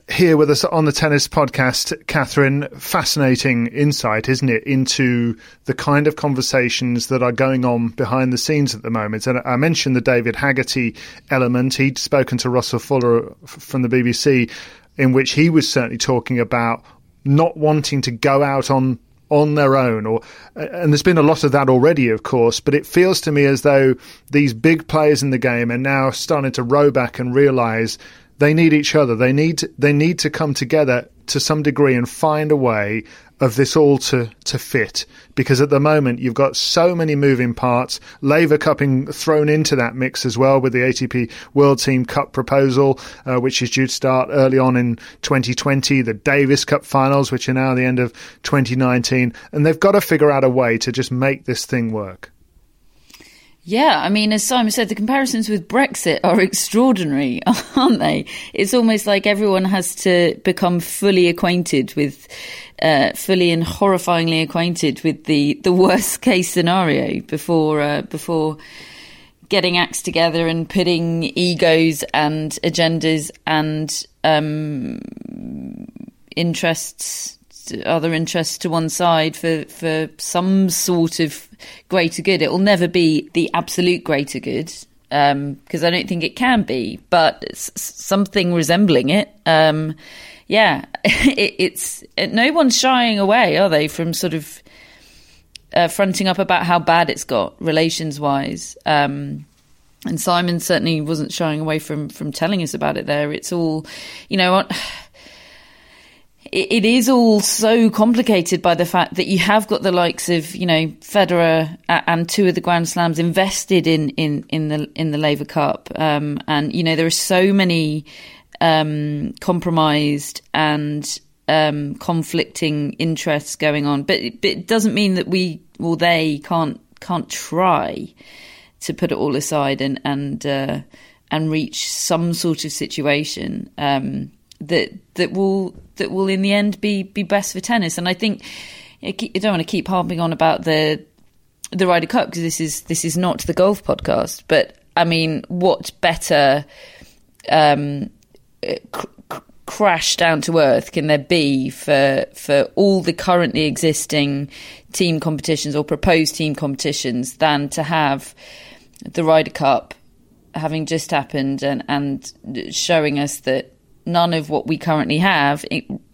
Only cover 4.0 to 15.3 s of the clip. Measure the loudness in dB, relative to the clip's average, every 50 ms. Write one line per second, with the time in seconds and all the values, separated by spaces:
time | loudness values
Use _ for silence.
4 | -2 -2 -2 -2 0 -2 -2 0 0 0 0 0 0 0 0 0 0 0 0 0
5 | 2 2 2 2 0 -2 -2 -6 -10 -20 -20 _ _ -6 -6 -4 -2 0 2 2
6 | 2 0 0 -2 -2 -2 -2 -2 -2 0 0 0 0 0 -2 -2 -2 -2 -2 -2
7 | -2 -2 -2 0 0 0 0 0 0 0 0 0 0 0 0 0 -2 -2 -2 -4
8 | -4 -2 0 0 0 0 0 -2 0 0 0 2 0 0 -2 -4 -6 -4 -4 -4
9 | -4 -4 -6 -4 -2 -2 -2 -2 -2 -2 0 0 2 0 0 0 0 0 0 2
10 | 2 2 2 2 2 0 -2 -2 0 0 0 0 -2 -2 -2 -2 -2 -4 -6 -8
11 | -14 -20 -20 -16 -8 -2 0 0 2 2 2 0 0 0 0 0 0 0 -2 -4
12 | -4 0 0 0 2 0 -2 -2 -2 0 0 0 0 -2 -4 -4 -2 -2 0 0
13 | 2 2 2 2 0 -4 -12 _ -20 -20 -20 -20 -12 -6 -4 -2 0 0 2 2
14 | 2 0 0 2 2 4 4 4 2 0 -4 -10 -18 -20 -20 -20 _ _ _ 0
15 | 2 4 4 2 2 0